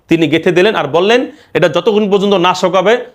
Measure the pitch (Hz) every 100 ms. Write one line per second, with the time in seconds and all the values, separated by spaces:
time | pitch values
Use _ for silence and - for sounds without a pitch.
0 | - 165 156 160 185 170 208 175 151 160
1 | 196 247 285 - - 156 170 170 226 208
2 | 208 196 202 190 180 180 185 185 185 247
3 | -